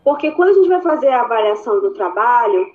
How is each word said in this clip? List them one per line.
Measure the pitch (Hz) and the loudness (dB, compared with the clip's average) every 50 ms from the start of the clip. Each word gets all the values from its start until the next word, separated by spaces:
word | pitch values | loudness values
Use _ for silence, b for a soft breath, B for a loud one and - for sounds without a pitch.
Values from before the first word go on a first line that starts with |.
Porque | - 277 294 285 - 302 | -2 -2 -2 0 -2 -4
quando | 302 - 359 381 | -2 0 2 4
a | 392 | 4
gente | 392 370 349 | 4 4 4
vai | 359 359 | 2 0
fazer | 359 339 311 302 269 277 | 0 -2 -2 0 0 0
a | 262 247 | 0 0
avaliação | 247 240 233 220 208 214 208 208 - 240 208 196 | 0 0 0 0 0 0 -2 -4 -4 -2 -2 -2
do | 196 196 | -2 -2
trabalho, | 196 - 196 175 175 202 220 240 240 240 233 208 196 185 190 - | -4 -4 -6 -6 -2 -2 0 2 2 2 2 0 0 -2 -2 -4